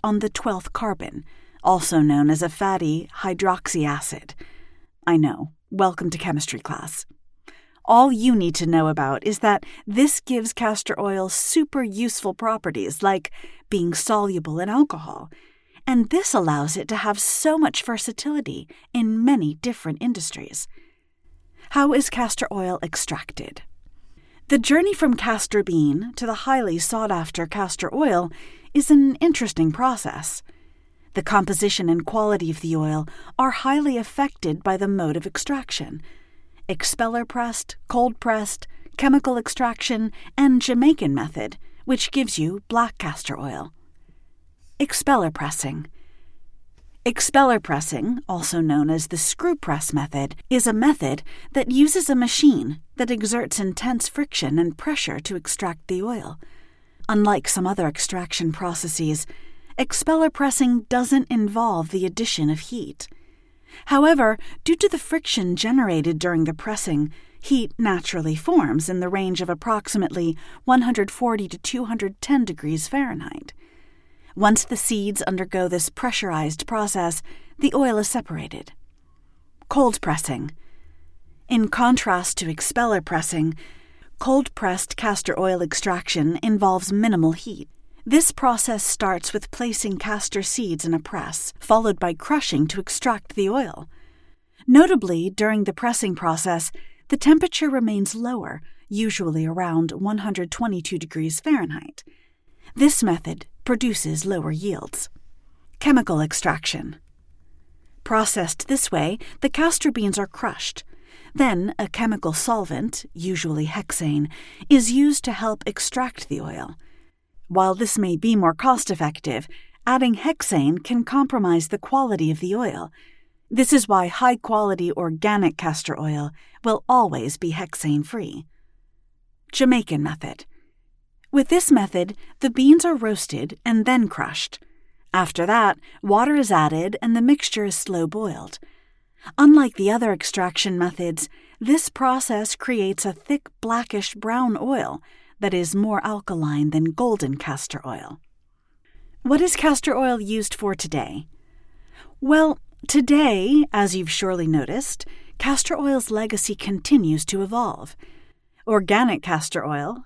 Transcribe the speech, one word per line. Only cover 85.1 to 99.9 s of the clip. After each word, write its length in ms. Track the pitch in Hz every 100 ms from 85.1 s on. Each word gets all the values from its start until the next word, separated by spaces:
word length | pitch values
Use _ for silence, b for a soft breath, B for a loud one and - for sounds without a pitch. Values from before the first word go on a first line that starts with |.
| 196 - -
oil 240 | 190 180
extraction 800 | 170 - 202 175 - 165 151 170
involves 500 | 220 208 196 185 185
minimal 400 | 202 226 185 160
heat. 360 | 165 233 196 - - - b 220
This 260 | 294 320
process 500 | - 262 226 - 214
starts 520 | - - 202 180 -
with 160 | 208 -
placing 480 | - 240 214 214 190
castor 440 | 214 208 - 202
seeds 440 | 190 - 208 156 165
in 80 |
a 40 | 165
press, 540 | 156 180 - 156 - -
followed 400 | - 226 226 196
by 140 | 175
crushing 520 | 165 - 294 - 143 156
to 120 | 196
extract 540 | - - 254 208 -
the 140 | 208 196
oil. 400 | 254 208 - - b b b b b b b -
Notably, 600 | 269 359 302 190 165 185
during 360 | 190 214 214
the 100 | 202
pressing 400 | 160 240 233 208
process, 580 | 160 170 160 185 170 160 b b b -
the 100 | 285
temperature 500 | 285 320 359 - 302
remains 460 | 262 220 208 202
lower, 480 | 226 240 247 170 - b b b
usually 560 | 208 220 202 175 156
around 480 | 160 170 180 165 165